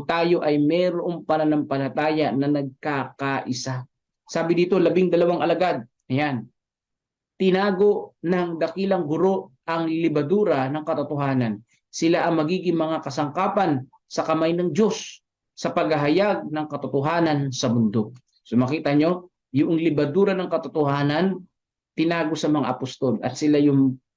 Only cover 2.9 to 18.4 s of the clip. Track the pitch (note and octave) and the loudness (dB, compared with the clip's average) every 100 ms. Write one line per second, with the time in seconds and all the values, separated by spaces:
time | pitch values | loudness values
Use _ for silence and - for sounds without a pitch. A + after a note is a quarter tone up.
2.9 | C#3 B2+ - C#3 C3+ - B2 C3+ B2+ B2+ | -4 -6 -6 -4 -4 -6 -8 -6 -8 -10
3.9 | _ _ _ - E3+ E3 E3+ F3 F#3 E3 | _ _ _ -8 -4 0 0 2 2 2
4.9 | E3+ F3+ E3+ F3 E3+ D#3 E3 F3+ C3+ - | 2 4 4 4 2 0 0 0 -2 -8
5.9 | _ - C3 D3 B2 - _ _ _ _ | _ -4 -2 -2 -4 -8 _ _ _ _
6.9 | _ _ _ _ - F#3+ F#3 G3+ F#3 G#3 | _ _ _ _ 0 2 4 2 2 4
7.9 | G3 - _ E3 F#3 F3 E3 D#3+ F#3 G3 | 2 -2 _ -2 0 0 -2 -4 -2 -2
8.9 | F#3 D3+ E3 F#3+ F#3+ - _ - E3 E3 | 0 0 0 2 0 -4 _ -6 -4 -2
9.9 | E3 E3 D3 C#3+ G#3 F#3+ C#3 C3+ D3+ D#3 | 0 0 0 0 2 2 2 0 -4 -4
10.9 | D3 C#3+ C#3+ C#3 C3 A2+ G#2 - _ _ | -4 -2 -2 0 0 0 -4 -10 _ _
11.9 | - E3+ E3+ E3 D#3+ D3+ F3+ F3 E3 D#3+ | -2 0 2 2 0 0 -2 0 0 0
12.9 | D#3 C#3 D#3 C#3+ E3+ F#3+ G#3 F3+ C3+ - | -4 -6 -4 -4 -2 -2 0 0 0 -4
13.9 | _ _ - D#3 D#3 D#3+ E3+ F3 D3+ G#3+ | _ _ -6 -2 0 0 0 0 2 2
14.9 | - - - _ _ _ - - F3 D#3 | 0 -8 -18 _ _ _ -8 -4 -2 0
15.9 | D3+ D3 E3+ G3+ E3 D3+ D3+ D3+ C#3+ C3+ | 2 2 2 2 0 -4 -8 -6 -8 -4
16.9 | C#3 D3 E3+ D#3+ C#3+ C#3 B2+ B2+ A#2 A2 | -2 0 2 2 2 -2 -2 0 2 2
17.9 | A2+ G#2+ - _ _ | 0 -4 -8 _ _